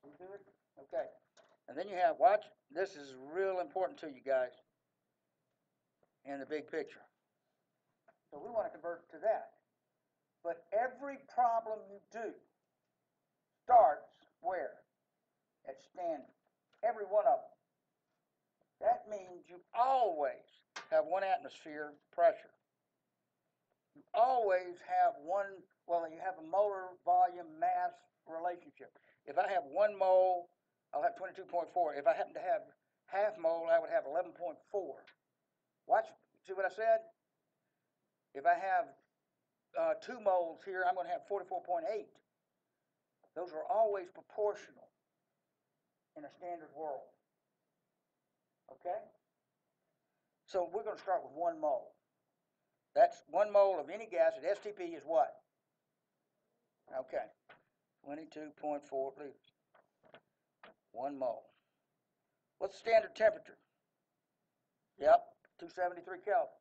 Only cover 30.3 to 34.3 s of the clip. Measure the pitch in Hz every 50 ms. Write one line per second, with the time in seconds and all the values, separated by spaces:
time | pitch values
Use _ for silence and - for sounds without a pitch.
30.3 | 180 175 175 - _ _ _ _ _ _ _ _ - 143 151 170 170 - 185 190
31.3 | 170 - 185 185 175 175 165 151 - 180 175 156 143 139 143 165 160 151 147 -
32.3 | - 156 156 185 170 156 - - - _ _ _ _ _ _ _ - 190 208 214
33.3 | - 170 165 165 165 170 165 165 165 170 165 151 160 165 - 135 143 165 180 170